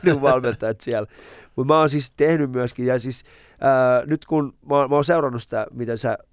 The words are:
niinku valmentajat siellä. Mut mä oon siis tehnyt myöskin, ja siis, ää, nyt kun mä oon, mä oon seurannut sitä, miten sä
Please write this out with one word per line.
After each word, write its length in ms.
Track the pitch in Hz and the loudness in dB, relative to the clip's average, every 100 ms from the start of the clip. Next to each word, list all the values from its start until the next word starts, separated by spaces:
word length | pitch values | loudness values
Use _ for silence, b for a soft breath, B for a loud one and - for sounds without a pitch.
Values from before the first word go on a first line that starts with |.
niinku 200 | 180 147 | 2 2
valmentajat 580 | 139 131 123 113 113 110 | 2 2 0 -4 -4 -4
siellä. 280 | - 113 104 B B B B - | -4 -6 -6 B B B B -6
Mut 100 | 131 | 2
mä 120 | 156 | 2
oon 120 | 156 | 2
siis 200 | 147 131 | 0 -6
tehnyt 400 | - 147 165 143 | 0 2 2 0
myöskin, 360 | 127 123 - 123 | -2 -4 -4 -2
ja 120 | 127 | -2
siis, 260 | 120 123 B B B B | -4 -10 B B B B
ää, 420 | 135 135 127 127 139 | 0 2 4 2 0
nyt 180 | 151 | -4
kun 300 | - 156 143 - - | -2 -2 -2 -6 -2
mä 80 | 143 | 0
oon, 140 | 131 | 2
mä 40 | 143 | 2
oon 80 | |
seurannut 380 | 143 170 143 120 | 2 0 0 -4
sitä, 240 | - 113 107 | -6 -6 -6
miten 260 | 120 117 117 | -8 -6 -4
sä 200 | 123 107 - | -4 -4 -8